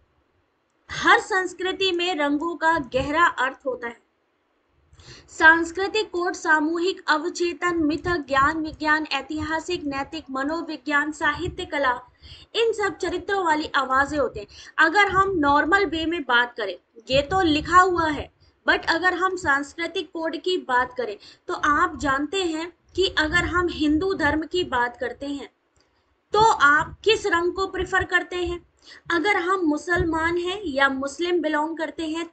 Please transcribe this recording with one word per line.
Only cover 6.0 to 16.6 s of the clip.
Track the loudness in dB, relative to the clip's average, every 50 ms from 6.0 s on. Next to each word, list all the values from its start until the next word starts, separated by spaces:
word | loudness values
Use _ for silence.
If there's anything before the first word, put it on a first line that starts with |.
| -4 -2
कोड | -4 -4 -4 -4 -4
सामूहिक | -4 0 2 2 2 2 0 -2 0 -2 -2 -2 -4 -2
अवचेतन, | 0 0 0 0 -4 -4 -2 -4 -4 -4 -2 -2 -2 0
मिथक, | 0 0 0 -2 -2 -2 -2 -4 -4 -2
ज्ञान | 0 2 2 2 2 2
विज्ञान, | -2 -6 -6 -8 -4 0 0 0 0 0 -2
ऐतिहासिक, | -4 -6 -4 -6 -6 -6 -4 -4 -4 -4 -4 -4 -6 -6 -4
नैतिक, | -6 -6 -6 -8 -8 -10 -14 -12 -8
मनोविज्ञान, | -6 -4 -4 -2 -4 -4 -6 -8 -10 -10 -6 -2 0 0 0 -2
साहित्य, | -4 -2 -2 -2 -2 -2 -6 -8 -6 -8 -10
कला, | -6 -4 -2 0 0 -2 -2 -6 -18 _ _ -20 -20 -20 -20 -20 _ -2
इन | 0 0 0 0
सब | 0 -2 -4 -2
चरित्रों | -4 -6 -4 -4 -6 -4 -4 -2 0 2
वाली | 2 2 0 0 -2 -2
आवाजें | -2 0 2 2 2 2 2 0
होते | -2 -2 -2 -4 -10
हैं। | -14 -14 -18 -20 -20 -12 0
अगर | 2 2 4 6 4 4
हम | 4 4 2 2 2 2
normal | 2 2 4 4 4 4 4 2 2 2
वे | 0 -2 -4 -2
में | -2 -2 -4 -2
बात | 2 2 2 2 2 -2
करें, | -8